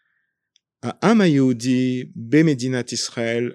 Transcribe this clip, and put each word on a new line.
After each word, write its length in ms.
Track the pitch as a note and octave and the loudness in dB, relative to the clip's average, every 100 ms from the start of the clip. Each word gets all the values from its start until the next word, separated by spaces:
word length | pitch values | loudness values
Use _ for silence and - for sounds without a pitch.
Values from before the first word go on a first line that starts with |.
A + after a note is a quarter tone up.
| _ _ _ _ _ _ _ _ | _ _ _ _ _ _ _ _
העם 380 | A#2 - F3+ A3+ | -12 -2 2 4
היהודי 840 | F#3 C#3 C3 A#2 B2 B2+ B2+ B2+ C#3 A#2 | 4 4 2 0 -2 0 0 -4 -8 -14
במדינת 760 | A2+ D3 E3 C3 B2+ B2+ A#2+ | 0 2 2 2 -2 -4 -6
ישראל 600 | A#2 - - A#2 A#2 B2 | -8 -8 -6 -4 -4 -4